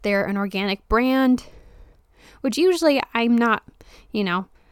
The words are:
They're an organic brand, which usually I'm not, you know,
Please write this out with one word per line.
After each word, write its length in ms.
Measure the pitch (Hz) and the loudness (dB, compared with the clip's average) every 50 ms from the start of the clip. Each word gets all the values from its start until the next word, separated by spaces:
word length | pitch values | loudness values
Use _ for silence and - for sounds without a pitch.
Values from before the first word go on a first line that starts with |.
They're 240 | - 208 202 196 - | -4 -2 -2 -2 -2
an 120 | - 202 | -2 -4
organic 500 | 202 202 196 190 190 202 202 202 - _ | -4 -4 -4 -4 -4 -4 -4 -6 -6 _
brand, 580 | - 214 233 254 262 262 262 269 254 254 247 - - - - - - - - - - _ _ _ _ _ _ - - - - | -2 0 0 2 2 2 2 4 2 2 0 -2 -12 -20 -20 -20 -20 -20 -20 -20 -20 _ _ _ _ _ _ -20 -20 -18 -6
which 160 | - 269 214 | -6 -4 -2
usually 440 | 285 349 370 359 330 330 302 277 269 - - - | 2 2 2 2 2 2 2 2 2 -2 -4 -4
I'm 240 | 233 233 233 240 | -2 0 2 2
not, 260 | 233 233 226 220 - _ - _ _ - - - - - _ | 2 2 0 0 -2 _ -16 _ _ -20 -20 -20 -20 -20 _
you 120 | - 214 202 | -6 -4 -4
know, 240 | 180 175 185 185 _ _ _ _ _ | -2 -2 -4 -6 _ _ _ _ _